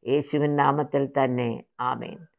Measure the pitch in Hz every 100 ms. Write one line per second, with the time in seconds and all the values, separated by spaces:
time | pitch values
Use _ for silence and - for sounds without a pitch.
0 | - 139 143 147 147 143 139 143 147 143
1 | 135 139 131 123 120 113 - - 123 131
2 | - - 165